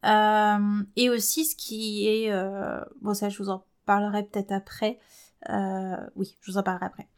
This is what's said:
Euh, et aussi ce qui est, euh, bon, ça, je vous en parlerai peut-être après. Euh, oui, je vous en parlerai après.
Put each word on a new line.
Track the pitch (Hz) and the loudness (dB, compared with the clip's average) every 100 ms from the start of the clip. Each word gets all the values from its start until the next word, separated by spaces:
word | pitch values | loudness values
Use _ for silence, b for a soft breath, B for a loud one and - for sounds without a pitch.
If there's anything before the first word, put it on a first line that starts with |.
| - | 4
Euh, | 214 214 214 208 208 208 208 202 - | 6 6 6 4 4 2 0 -2 2
et | 247 | 4
aussi | 240 - - 311 | 4 0 0 -2
ce | - | -4
qui | - 220 220 208 202 | -8 -8 -6 0 2
est, | 220 220 | 2 2
euh, | 196 190 196 - - - - | 0 -2 -4 -6 -6 -10 -8
bon, | 202 | -4
ça, | 202 202 | -2 -2
je | 202 | -4
vous | 196 | -6
en | 190 _ _ - | -6 _ _ 0
parlerai | 202 208 208 | 2 2 -2
peut-être | 208 208 196 | -4 -6 -4
après. | 196 196 - 214 240 b b b b - | -4 -6 -4 -4 -4 b b b b -6
Euh, | 202 196 190 190 185 - - | -4 -2 -4 -6 -8 -10 -6
oui, | 190 _ | -6 _
je | - | -6
vous | 190 | -2
en | |
parlerai | 196 185 190 | -2 -2 -6
après. | - - | -10 -20